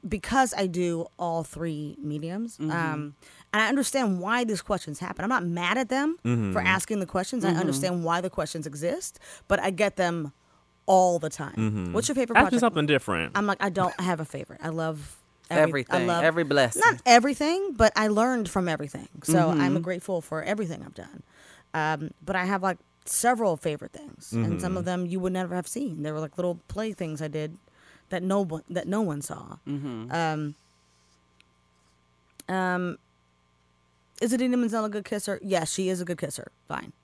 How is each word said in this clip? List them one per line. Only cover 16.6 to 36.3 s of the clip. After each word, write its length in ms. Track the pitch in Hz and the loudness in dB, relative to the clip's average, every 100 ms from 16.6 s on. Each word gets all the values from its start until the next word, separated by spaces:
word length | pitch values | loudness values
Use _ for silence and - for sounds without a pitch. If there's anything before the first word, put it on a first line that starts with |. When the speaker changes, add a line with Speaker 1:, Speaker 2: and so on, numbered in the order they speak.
| 123 117 | 4 6
Speaker 1:
not 160 | 453 123 - | 4 4 8
everything, 680 | 240 254 269 302 359 392 | 8 8 0 0 0 -2
but 160 | 240 220 - | 4 4 4
I 120 | 214 | 2
learned 420 | 208 240 247 190 | 4 2 2 0
from 180 | - 175 | 0 0
everything. 400 | 156 147 - - - | -2 -6 -12 -16 -10
So 120 | - 165 | 2 4
Speaker 2:
Mm-hmm. 220 | 165 160 | 6 4
Speaker 1:
I'm 180 | 139 151 | 2 2
grateful 400 | 165 180 - 180 | -2 -6 -4 -4
for 220 | - 156 | -4 -6
everything 400 | - 208 190 147 | -4 -2 -4 -6
I've 100 | 147 | -12
done. 280 | - 87 - - - - - _ | -14 -16 -16 -20 -20 -20 -20 _
Um, 380 | 160 156 156 156 - | -2 -2 -2 -6 -10
but 140 | 151 190 | -6 -2
I 80 | |
have, 180 | 180 196 | 0 0
like, 140 | 190 180 _ _ - | 0 -4 _ _ -4
several 500 | - 233 247 220 160 | 2 2 2 2 0
favorite 360 | 165 147 - | -2 -4 -10
things, 400 | - 294 - - | -16 -18 -18 -6
and 280 | 113 110 90 | 0 0 0
some 120 | 175 | -2
Speaker 3:
Mm-hmm. 40 | 185 | -2
Speaker 1:
of 80 | |
them 220 | 175 180 175 | -2 -2 -2
you 120 | 185 | -2
would 120 | 185 | -2
never 220 | 185 180 | -2 -2
have 120 | 180 175 | -4 -4
seen. 360 | 233 269 156 | -4 -4 -4
They 100 | 147 | -4
were, 80 | 151 | -4
like, 160 | 156 - | -6 -2
little 240 | 180 175 _ | -2 -2 _
play 240 | - 220 | -6 -6
things 300 | 196 170 151 | -4 -6 -6
I 60 | 156 | -6
did 280 | 156 156 170 _ _ - - _ | -4 -6 -8 _ _ -20 -20 _
that 120 | 185 | -4
no 180 | 185 196 | 0 0
one, 180 | 190 160 - | 0 -4 -6
that 160 | 175 160 | -6 -2
no 120 | 196 | 0
one 200 | 208 143 | 0 -2
saw. 340 | 139 - - - - | -6 -10 -12 -16 -8
Speaker 2:
Mm-hmm. 420 | 143 139 117 117 | -6 -4 -8 -4
Speaker 1:
Um, 420 | 160 165 151 151 143 _ _ _ _ _ _ _ _ _ _ _ _ _ _ _ _ _ _ - | -2 0 -2 -4 -8 _ _ _ _ _ _ _ _ _ _ _ _ _ _ _ _ _ _ -6
um, 500 | 185 185 180 180 - _ _ _ _ _ _ _ _ _ _ _ - | -2 0 -2 -4 -8 _ _ _ _ _ _ _ _ _ _ _ -4
is 120 | 233 | 0
Idina 240 | 247 254 247 | 2 2 2
Menzel 280 | 233 220 | 0 0
a 40 | 214 | -2
good 140 | 208 | -4
kisser? 340 | 196 208 202 196 | -6 -6 -4 -6
Yeah, 220 | 202 185 | 0 0
she 240 | 160 - 185 | 0 -2 0
is 120 | 185 | -2
a 40 | |
good 140 | 175 170 | -4 -6
kisser. 320 | 147 | -6